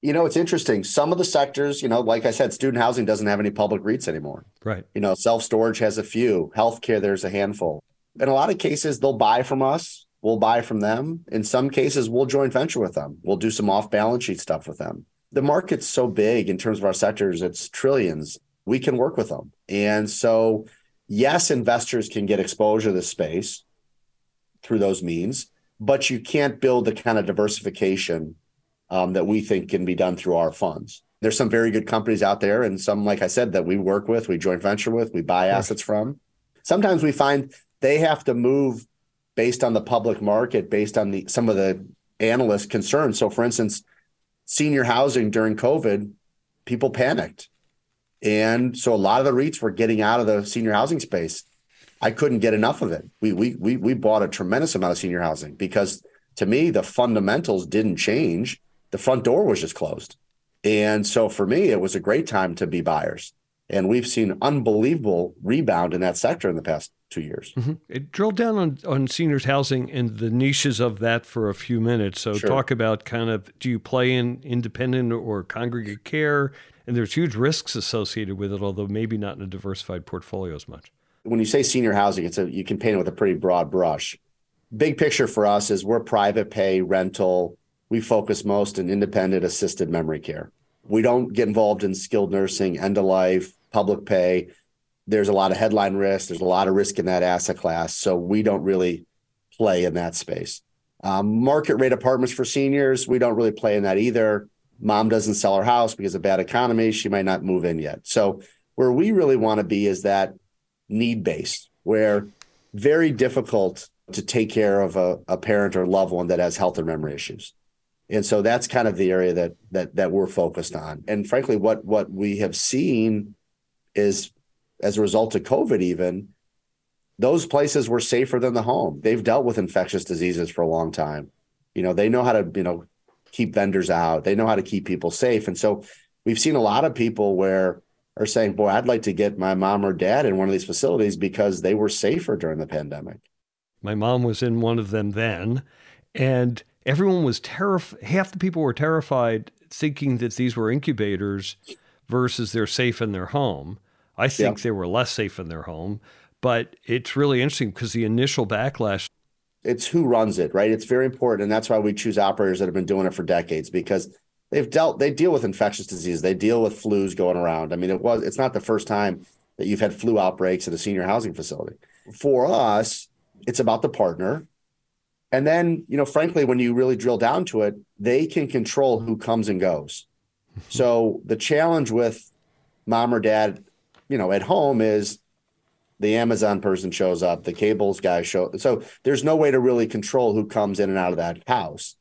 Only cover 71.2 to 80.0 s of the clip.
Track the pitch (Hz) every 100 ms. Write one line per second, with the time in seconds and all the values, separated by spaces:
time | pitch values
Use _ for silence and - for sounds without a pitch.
71.2 | - - 107 98 - 120 113 120 101 87
72.2 | - 104 104 135 131 123 110 110 - 117
73.2 | 113 110 98 _ 127 117 - 131 127 127
74.2 | 120 127 131 123 117 - 127 127 123 117
75.2 | 117 104 90 - 120 120 107 101 - 156
76.2 | 151 147 139 139 - _ - 120 107 -
77.2 | 165 107 131 156 - - - 117 101 -
78.2 | 101 95 98 98 101 95 101 104 113 110
79.2 | 104 - 98 92 98 95 - 92